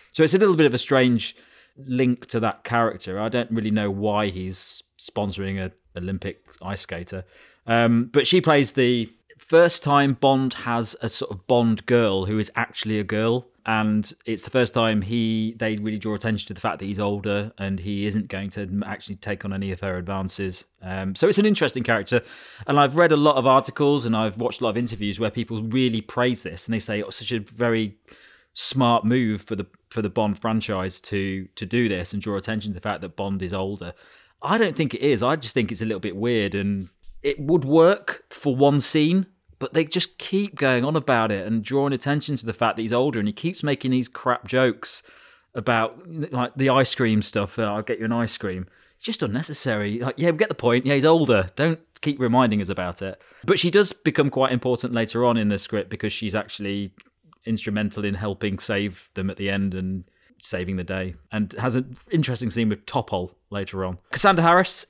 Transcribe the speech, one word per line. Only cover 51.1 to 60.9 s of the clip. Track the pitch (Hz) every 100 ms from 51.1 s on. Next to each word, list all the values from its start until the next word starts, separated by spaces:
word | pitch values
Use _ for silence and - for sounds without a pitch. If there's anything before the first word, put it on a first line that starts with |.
| 165 143 110 90 -
Don't | 156 160 _ -
keep | - 139
reminding | 123 123 123 104
us | 95
about | 95 90 87
it. | 95 92 _ - -
But | 190
she | 175
does | 190 196
become | - - 143 143
quite | 131 131
important | 123 123 123 127
later | 117 110 113
on | 123 117
in | 104
the | 101
script | - 107 92
because | 104 107
she's | - 107
actually | 104 101 - 101 101 98 - _ _ _ _ -
instrumental | 110 - 104 104 -
in | 104
helping | 98 107 98 107 95
save | - 101 101 87 -
them | - 95
at | 95
the | 98
end | 98 98
and | 95 92 95 87 _ _ _
saving | - 92 90 92
the |
day, | 87